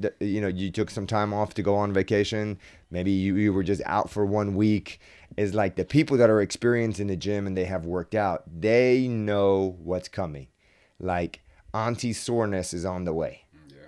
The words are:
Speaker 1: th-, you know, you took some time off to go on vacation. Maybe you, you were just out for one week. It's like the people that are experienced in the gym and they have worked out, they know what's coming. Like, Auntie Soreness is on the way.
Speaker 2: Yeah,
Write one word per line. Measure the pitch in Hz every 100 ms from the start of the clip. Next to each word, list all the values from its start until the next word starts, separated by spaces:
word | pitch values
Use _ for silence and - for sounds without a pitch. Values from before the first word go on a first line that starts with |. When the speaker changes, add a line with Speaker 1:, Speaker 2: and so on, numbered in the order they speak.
Speaker 1:
th-, | 107 -
you | 101 104
know, | 98
you | 90 95
took | 110 101
some | 110 98
time | 107 104
off | 104 104 -
to |
go | 98 101
on | 101
vacation. | 98 95 104 101 107 107 95 - - -
Maybe | 85 95
you, | 95 98 95
you | 107
were | 95
just | 90 98 -
out | 101 -
for | 107 101
one | 104 101 98
week. | 107 104 - - - - - -
It's | 104
like | 104 98 95
the |
people | 90 143 147 131
that | 117
are | 107
experienced | 98 - 120 120 113 95
in | 101
the | 90
gym | 90 101 98
and | 92
they | 90
have | 92 82
worked | 90 82 107
out, | 98 82 78 80
they | 107 120 127 127 127
know | 113 104 101 98 98 95 90
what's | 82 90 -
coming. | - 87 71 67 _ _ _ _ -
Like, | 90 87 87 - _ _ -
Auntie | 110 113 120 120
Soreness | 107 - 120 107 95 87
is | 87 90
on | 92
the | 90
way. | 80 78 - _ 76 -
Speaker 2:
Yeah, | 69